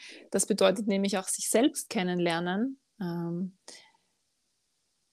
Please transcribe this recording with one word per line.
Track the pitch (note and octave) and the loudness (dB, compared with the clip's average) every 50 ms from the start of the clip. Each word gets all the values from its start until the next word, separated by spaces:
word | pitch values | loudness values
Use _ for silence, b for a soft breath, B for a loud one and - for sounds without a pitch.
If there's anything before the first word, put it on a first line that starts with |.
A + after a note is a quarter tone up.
| b b b b b - | b b b b b -2
Das | - F#3+ - | -2 0 2
bedeutet | - G#3 - G3 F#3+ F#3+ A3 G#3 | 2 4 4 6 4 4 4 0
nämlich | G3+ G3 G3 G3 G3 G#3 | 0 2 2 2 0 0
auch | F#3+ F#3+ | -2 -2
sich | - - - - - | -4 -4 -4 -2 2
selbst | - G#3+ C4 D#4+ - - - - | 4 4 4 4 2 -2 -8 -6
kennenlernen. | - A3+ F3+ F3+ F3+ F3 F3 E3+ E3 E3 F3 F3 F#3 G3+ A#3+ C4+ C4+ - _ _ _ - | -4 -2 -2 0 0 0 0 0 0 0 -2 -2 -2 -2 -2 -4 -4 -8 _ _ _ -8
Ähm, | F#3+ E3+ E3+ E3+ E3+ E3+ E3+ F3 F#3+ F#3 F#3+ _ b b b b b b b b _ _ _ _ _ _ _ _ _ _ _ _ _ _ _ _ _ _ _ _ _ _ | -6 -4 -4 -4 -4 -4 -4 -4 -6 -6 -10 _ b b b b b b b b _ _ _ _ _ _ _ _ _ _ _ _ _ _ _ _ _ _ _ _ _ _